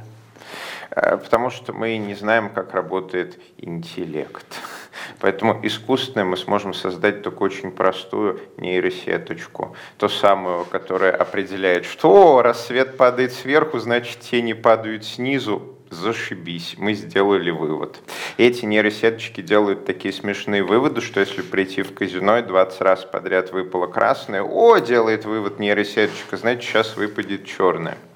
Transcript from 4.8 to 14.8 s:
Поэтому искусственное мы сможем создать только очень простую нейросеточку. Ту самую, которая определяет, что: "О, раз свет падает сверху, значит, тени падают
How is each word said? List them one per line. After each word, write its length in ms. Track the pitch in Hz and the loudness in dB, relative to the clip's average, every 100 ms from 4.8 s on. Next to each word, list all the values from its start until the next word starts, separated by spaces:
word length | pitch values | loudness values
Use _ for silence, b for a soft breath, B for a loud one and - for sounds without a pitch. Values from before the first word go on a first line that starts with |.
| B B B B | B B B B
Поэтому 400 | 98 95 110 - | 0 2 2 0
искусственное 640 | 110 - - 131 - 110 92 | -2 -4 -2 -2 -2 -2 -2
мы 120 | 92 | -2
сможем 360 | - 101 98 | -2 -2 -2
создать 480 | 87 92 90 101 98 | -6 -6 0 0 0
только 200 | - - | -4 -2
очень 280 | 98 - 95 | -2 -2 -8
простую 680 | - 95 92 - 101 104 90 B - | 0 0 0 -6 -2 -2 -4 B -10
нейросеточку. 1200 | 90 92 90 - - 85 - - - - - B B B | -2 0 0 -2 -4 -4 -4 -12 -12 -10 -10 B B B
Ту 100 | 101 | -2
самую, 540 | - 101 98 90 87 87 | 2 4 4 0 -4 -4
которая 460 | 92 - 92 92 | -8 -4 2 4
определяет, 720 | 90 87 98 95 95 95 90 - | 4 0 -2 -4 -2 2 2 -2
что: 520 | - 160 196 175 131 | 0 6 10 10 8
"О, 40 | |
раз 260 | 120 120 - | 6 2 -2
свет 280 | 127 131 - | 0 0 4
падает 360 | 127 123 127 | 4 4 0
сверху, 460 | 127 131 151 151 127 | -2 0 2 2 -2
значит, 400 | 110 120 120 - | 0 -2 -2 -12
тени 320 | - 120 117 | -2 0 0
падают 500 | 110 120 113 | 2 4 4